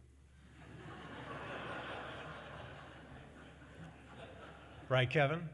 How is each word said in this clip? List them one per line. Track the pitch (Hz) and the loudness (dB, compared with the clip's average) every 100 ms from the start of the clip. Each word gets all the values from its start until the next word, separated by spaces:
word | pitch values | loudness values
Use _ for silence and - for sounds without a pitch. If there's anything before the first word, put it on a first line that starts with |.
<laughs> | - - - - - - - - - - - - - - - - - - - - - - - - - - - - - - - - - - - - - - - - - - - - - - - - - | -8 -18 -20 -18 -16 -14 -12 -10 -8 -8 -8 -8 -6 -4 -4 -2 -2 -2 -2 -4 -4 -6 -6 -8 -8 -8 -8 -10 -10 -12 -12 -12 -12 -12 -12 -12 -12 -10 -10 -10 -12 -10 -10 -10 -10 -12 -12 -10 6
Right, | 131 127 | 8 10
Kevin? | 156 139 165 165 | 10 10 8 0